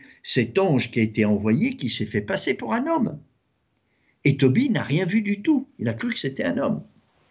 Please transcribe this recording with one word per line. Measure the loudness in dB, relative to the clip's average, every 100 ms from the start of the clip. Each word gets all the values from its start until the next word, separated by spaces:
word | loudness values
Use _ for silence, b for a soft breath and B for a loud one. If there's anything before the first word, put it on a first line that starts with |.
| B B
cet | -4 -2 0 2
ange | 2 2 0
qui | 0
a |
été | 0 2
envoyé, | 2 2 2 2 0 -2
qui | -6
s'est | -4 -4
fait | -4
passer | -2 -2 -2
pour | -2 -2
un | -2 0
homme. | 0 -2 -6 -16 _ _ _ _ _ _ _ _ _ 0
Et | 4
Tobie | 4 4 2
n'a | 0
rien | 0 0 2
vu | 0
du | 0 -2
tout, | 0 0 0 -6
il | -4
a |
cru | -4 -4
que | -4
c'était | -6 -4
un | -2 -2
homme. | -2 -4 -6 _ _ _ B